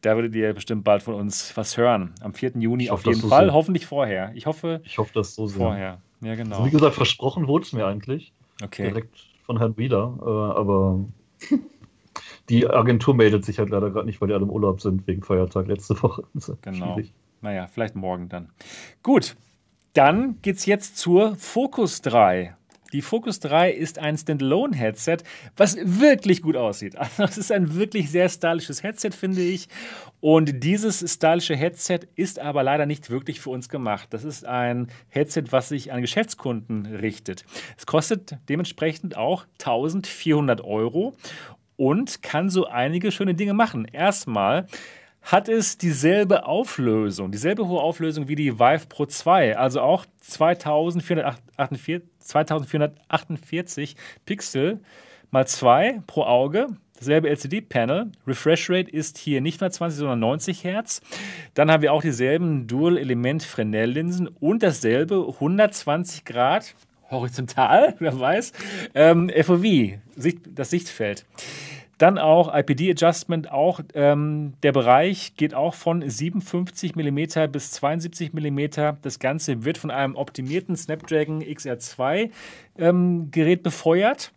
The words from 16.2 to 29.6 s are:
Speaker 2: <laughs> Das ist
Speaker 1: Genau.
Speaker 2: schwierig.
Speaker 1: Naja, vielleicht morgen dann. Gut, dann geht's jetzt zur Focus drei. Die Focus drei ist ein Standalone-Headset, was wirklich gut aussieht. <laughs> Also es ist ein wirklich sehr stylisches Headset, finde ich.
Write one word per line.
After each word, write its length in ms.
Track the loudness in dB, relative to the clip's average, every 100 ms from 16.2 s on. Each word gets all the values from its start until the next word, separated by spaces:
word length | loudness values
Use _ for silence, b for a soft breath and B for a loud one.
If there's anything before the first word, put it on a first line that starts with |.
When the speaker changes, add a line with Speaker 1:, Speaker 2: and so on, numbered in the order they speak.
| -12
Speaker 2:
<laughs> 40 |
Das 160 | -12 -10
ist 120 | -12
Speaker 1:
Genau. 300 | -10 -8 -6 -6
Speaker 2:
schwierig. 180 | -8 _ _ _
Speaker 1:
Naja, 260 | -8 -8 -8
vielleicht 280 | -6 -6 -6
morgen 340 | -6 -6 -8
dann. 200 | -12 -14 _ B B B B
Gut, 320 | 2 2 2 -12 _ _ _ _ _
dann 480 | 6 6 6 0 -4
geht's 240 | -4 -2 0
jetzt 320 | 0 -2 -6
zur 380 | 4 4 4 0
Focus 640 | -6 -4 -2 -2 -2 -2
drei. 540 | 2 6 6 4 -4 -12 _ _ _
Die 80 | -8
Focus 400 | -4 -4 -4 -6
drei 280 | 0 2 2
ist 300 | 0 -6 -6
ein 180 | -4 -4
Standalone-Headset, 1000 | -4 -2 0 0 0 -2 -2 -2 -2 -2 B B B 2
was 180 | 2 2
wirklich 580 | -2 4 6 6 4 2
gut 140 | 2 0
aussieht. 400 | 0 -4 -10 -8
<laughs> 40 |
Also 240 | -8 -2 -2
es 120 | -2
ist 140 | -2
ein 240 | 0 0 0
wirklich 340 | -2 -2 -2
sehr 200 | 2 2
stylisches 520 | 0 -2 -2 -4 -8
Headset, 300 | -8 -6 -8
finde 300 | -6 -4 -2
ich. 260 | -2 -4